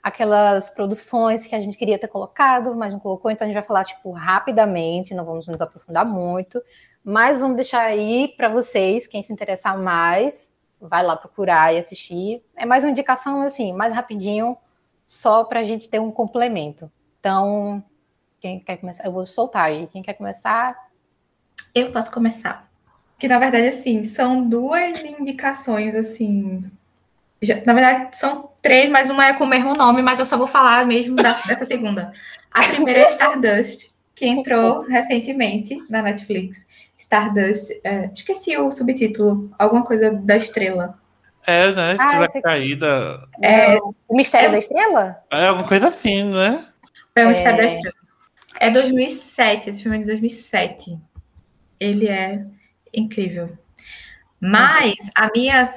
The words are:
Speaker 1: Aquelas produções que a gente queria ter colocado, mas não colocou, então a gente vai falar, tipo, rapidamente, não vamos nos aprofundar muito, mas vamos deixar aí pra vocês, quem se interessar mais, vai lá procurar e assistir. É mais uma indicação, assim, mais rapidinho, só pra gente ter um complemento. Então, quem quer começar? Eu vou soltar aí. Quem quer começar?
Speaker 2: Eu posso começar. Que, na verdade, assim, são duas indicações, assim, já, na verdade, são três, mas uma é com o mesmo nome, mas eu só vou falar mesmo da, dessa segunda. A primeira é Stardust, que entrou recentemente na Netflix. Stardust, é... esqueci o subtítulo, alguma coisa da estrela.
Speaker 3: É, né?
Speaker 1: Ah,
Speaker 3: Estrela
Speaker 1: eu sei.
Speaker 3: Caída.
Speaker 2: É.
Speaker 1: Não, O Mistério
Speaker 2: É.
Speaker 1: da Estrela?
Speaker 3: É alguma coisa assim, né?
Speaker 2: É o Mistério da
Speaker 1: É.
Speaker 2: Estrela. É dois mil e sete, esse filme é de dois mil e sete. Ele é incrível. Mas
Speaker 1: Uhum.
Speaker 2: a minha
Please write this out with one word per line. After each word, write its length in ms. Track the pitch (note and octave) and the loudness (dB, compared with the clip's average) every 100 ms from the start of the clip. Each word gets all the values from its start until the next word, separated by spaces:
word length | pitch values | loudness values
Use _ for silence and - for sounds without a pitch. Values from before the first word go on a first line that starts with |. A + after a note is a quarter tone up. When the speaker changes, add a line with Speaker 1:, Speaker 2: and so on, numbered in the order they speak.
Speaker 1:
Aquelas 680 | G#3 - A3 G#3 G#3 G3 F#3+ | -8 -4 2 4 4 2 -2
produções 720 | - G3+ A3 - A#3+ A3+ A3+ | -6 -6 -6 -4 -2 0 -2
que 100 | A3+ | -4
a 60 | A3 | -8
gente 160 | G3+ G3+ | -8 -6
queria 220 | G#3+ G#3 | -2 -2
ter 80 | G#3+ | -2
colocado, 680 | G3 - - C#4 B3+ A#3+ A#3 | -10 -10 0 2 2 -2 -6
mas 160 | G#3 | -8
não 80 | G3+ | -8
colocou, 300 | G3+ F#3+ A3+ | -8 -6 -4
então 140 | A3 | -4
a 40 | G#3+ | -4
gente 100 | G#3 | -6
vai 80 | G#3 | -2
falar, 180 | G3 | -2
tipo, 280 | F#3+ - F#3+ | -2 -10 -14
rapidamente, 1000 | E3+ D#3+ F#3+ A#3 A3 G#3+ F3 E3 F3 F#3 | -8 -2 -2 0 2 2 0 -4 -4 -6
não 120 | F#3 | -10
vamos 240 | E3 E3 E3 | -8 -10 -10
nos 120 | E3 | -8
aprofundar 460 | E3 - - E3 A3+ | -8 -10 -4 -2 -2
muito, 560 | F#3+ F3 F3+ F#3 B3 B3 _ _ _ | -2 -4 -6 -6 -12 -12 _ _ _
mas 360 | G3 G#3+ A#3+ C#4 | -2 2 4 2
vamos 160 | C4 B3 | -2 -2
deixar 240 | B3+ B3 | -2 -2
aí 520 | A3+ G#3+ G#3+ A#3+ C#4 - | 0 -2 0 0 -2 -2
pra 120 | A#3 | -2
vocês, 580 | A3+ A#3 G#3 F#3 A3 A#3+ | 0 -2 0 0 0 -4
quem 140 | G#3 | -14
se 120 | G3 | -12
interessar 440 | G#3 G3+ F#3 G#3+ F#3+ | -12 -8 -4 -4 -4
mais, 760 | F#3 E3+ E3+ F3+ C4+ - - _ _ _ | -2 0 2 2 -2 -4 -20 _ _ _
vai 220 | E3+ F3+ | -4 0
lá 140 | F3+ D#3+ | 0 -2
procurar 580 | - - F#3 E3 E3 | -8 -6 2 4 4
e 40 | E3 | 2
assistir. 640 | E3+ F#3 - F3 G3 A#3+ _ | -4 -16 -12 -8 -8 -8 _
É 100 | - | -8
mais 200 | A#3 B3+ | 2 2
uma 80 | D4 | 2
indicação, 500 | C4 C#4 B3+ C#4+ C#4 | -2 -2 -2 -2 -4
assim, 300 | C#4 C#4 G#3 | -4 -4 -8
mais 200 | F#3 A3+ | -4 -4
rapidinho, 640 | A3+ A#3 G#3 F#3+ G#3+ A#3 B3 _ _ _ _ | -4 -8 -8 -6 -4 -4 -8 _ _ _ _
só 400 | - - A3+ A3 | -18 -2 2 2
pra 200 | A3 A3+ | 2 -4
gente 240 | G#3+ A3 A3 | -4 -8 -6
ter 100 | A3 | -4
um 140 | A3 | -4
complemento. 800 | A3 G#3+ A#3+ A#3+ G3+ D3+ D3+ D#3 _ _ _ | -6 -4 -2 -2 -2 -8 -12 -20 _ _ _
Então, 640 | G3 F#3+ G3+ G#3 G3+ G3+ G3 _ _ _ _ _ | -2 0 0 -2 -4 -8 -14 _ _ _ _ _
quem 200 | F#3 F#3 | -14 -14
quer 160 | - F#3 | -12 -12
começar? 280 | F3+ F3 | -12 -10
Eu 80 | G3 | -8
vou 140 | F#3 F#3 | -8 -8
soltar 380 | - B3+ A3+ | -4 -4 0
aí. 220 | D#3+ D3+ E3 | 0 -2 -8
Quem 140 | F#3+ | -14
quer 120 | F#3+ | -14
começar? 640 | G3+ G3+ F#3+ A3+ A3 B3 B3 - _ _ _ _ _ _ - - | -12 -12 -8 -4 -2 -2 -6 -20 _ _ _ _ _ _ -20 -4
Speaker 2:
Eu 180 | A#3+ B3 | -2 -2
posso 200 | A#3+ A3+ | -4 -6
começar. 580 | A#3+ A3+ A3+ - - _ _ _ _ _ _ | -2 -2 -2 -10 -12 _ _ _ _ _ _
Que, 100 | C4 | 0
na 100 | B3 | 2
verdade, 300 | C4 A#3+ B3 | 4 4 2
assim, 360 | C#4 C4 A3 | 0 -2 -2
são 420 | G#3+ - B3+ B3+ A#3+ | -4 -2 0 0 0
duas 580 | A#3 C4 E4+ F4 E4 | -2 0 -2 -2 -6
indicações, 880 | D#4 D4 C#4 C4 C#4 C#4 - G#3+ G#3+ | -12 -10 -10 -4 -6 -4 -4 -4 -2
assim, 760 | A3 A3 - G#3+ G3+ F#3+ F#3 F#3 - _ _ _ _ _ _ | -4 -6 -4 -2 -2 -2 -8 -10 -16 _ _ _ _ _ _
já, 160 | G#3 G#3+ | -2 0
na 80 | B3 | 4
verdade, 440 | A#3 B3+ C4 C4 - | 6 4 2 -4 -6
são 340 | C4+ C#4 - _ D4 | -6 -6 -12 _ 4
três, 240 | B3+ C#4+ | 4 6
mas 180 | C#4 C4 | 4 2
uma 180 | C#4 C4+ | 4 2
é 60 | |
com 120 | C#4 | 4
o 20 | C4+ | 2
mesmo 280 | C4 C4+ | 2 0
nome, 280 | C4 B3 B3 | 4 4 6
mas 160 | B3+ B3+ | 2 2
eu 60 | |
só 120 | B3+ B3 | 0 0
vou 100 | B3+ | 2
falar 380 | C#4 B3+ A#3+ B3 | 4 6 6 4
mesmo 280 | A#3 A#3+ | 0 0
da, 180 | B3+ A#3 A#3 F#3+ | 2 2 2 -2
dessa 180 | A#3+ | -4
segunda. 480 | B3+ B3 A3 G3 F#3 - - - _ | -4 -4 -4 -6 -8 -14 -20 -20 _
A 120 | - | 0
primeira 360 | - C#4+ D4 B3 | 0 2 2 6
é 60 | D4+ | 6
Stardust, 800 | - D4 C4+ A#3 G3+ A3+ - - _ _ | 6 0 2 2 2 -2 -8 -18 _ _
que 120 | - B3 | -4 -2
entrou 540 | C4 C4 A#3 A3+ C4 | -2 0 2 2 0
recentemente 960 | - B3+ B3 A#3+ A3+ C4+ G#3+ G3+ - C#4 - | 0 0 2 -2 -2 -2 -2 -2 -6 -12 -6
na 140 | A3 | -4
Netflix. 640 | G#3 G3+ - F#3+ F#3 - - _ _ _ | -4 -6 -6 -6 -6 -14 -20 _ _ _
Stardust, 720 | - G#3+ G#3 G3+ G3 G#3 - - | 0 0 2 0 0 -2 -6 -10
é... 260 | F#3+ G3 F#3+ | -6 -6 -6
esqueci 440 | - - F#4+ - D4 | -10 -8 -6 -4 -2
o 140 | C#4 | -2
subtítulo, 800 | C#4 B3 C4 G#3+ G#3+ G#3 G#3 G#3 - | -2 -2 0 -2 2 0 0 -6 0
alguma 260 | G#3 A#3 | 2 2
coisa 260 | A#3+ A3 A3 | 2 2 2
da 260 | G#3 G3 G#3+ | 0 2 2
estrela. 600 | A3+ G#3+ F#3+ F#3 F3+ - _ _ _ _ - | 2 -4 -4 -4 -6 -10 _ _ _ _ 0
Speaker 3:
É, 260 | E3+ F#3+ | 4 4
né? 240 | F#3 E3+ G3 | 2 0 2
Speaker 1:
Ah, 40 | |
Speaker 3:
Estrela 200 | C#4 C#4+ | 2 2
Speaker 1:
eu 40 | E3+ | 2
sei. 140 | - | 0
Speaker 3:
Caída. 840 | E3 D#3 C3+ C#3 D3+ C3+ F2+ C2+ - - | 0 0 -2 -2 0 0 -2 -8 -16 -2
Speaker 2:
É. 360 | F#3 A3 G#3 G#3 | 4 6 6 4
Speaker 1:
Não, 180 | G#3 - _ | 2 -14 _
O 80 | B3 | 2
Mistério 320 | C4+ - A3+ | 4 4 6
Speaker 2:
É. 20 | |
Speaker 1:
da 80 | G#3 | 2
Estrela? 640 | G#3+ D#4+ A4 C#4+ F#3+ F#3 _ | 0 0 2 2 0 -6 _
Speaker 3:
É 160 | D3 F#3+ | 0 2
alguma 220 | F3+ F3 | 2 2
coisa 180 | G3 C#4+ | 2 2
assim, 360 | - A3+ G3 | 0 -2 -2
né? 420 | G3+ F#3+ G3 C#4+ - _ _ _ _ | -2 0 0 0 -8 _ _ _ _
Speaker 2:
É 100 | - | 4
o 40 | A#3 | 4
Mistério 300 | G#3+ A#3 A3+ | 6 4 4
da 60 | |
Speaker 1:
É. 20 | A3+ | 2
Speaker 2:
Estrela. 280 | E3+ F3+ - _ _ _ _ _ - | 0 -10 -14 _ _ _ _ _ -2
É 120 | A3+ | 2
dois 200 | A#3+ C4 | 4 2
mil 160 | B3+ C4 | 0 0
e 40 | |
sete, 600 | - - - A3 G#3 - | -4 -6 0 0 0 -4
esse 100 | G3+ | -8
filme 180 | A3+ G#3+ | -6 -4
é 20 | |
de 60 | G#3+ | -4
dois 140 | A3 | -4
mil 80 | A3+ | -4
e 40 | |
sete. 640 | - - F#3+ F3 - - E3 _ - _ _ _ _ _ _ | -6 -6 -4 -4 -8 -16 -16 _ -20 _ _ _ _ _ _
Ele 300 | G3+ G#3 G#3 | -2 0 0
é 360 | F#3+ F#3+ G3+ - - _ _ _ | -2 -4 -8 -12 -18 _ _ _
incrível. 640 | - A3 - F#3 F3 E3+ - _ - - - - - _ _ | -6 -4 -4 -6 -6 -12 -14 _ -20 -20 -20 -20 -20 _ _
Mas 560 | F3+ G#3+ C4+ D#4 B3 G3+ | 2 4 4 4 2 -2
Speaker 1:
Uhum. 120 | G3+ | -4
Speaker 2:
a 160 | - A3 | -2 0
minha 300 | A3+ C4 C4+ B3 | 0 2 2 2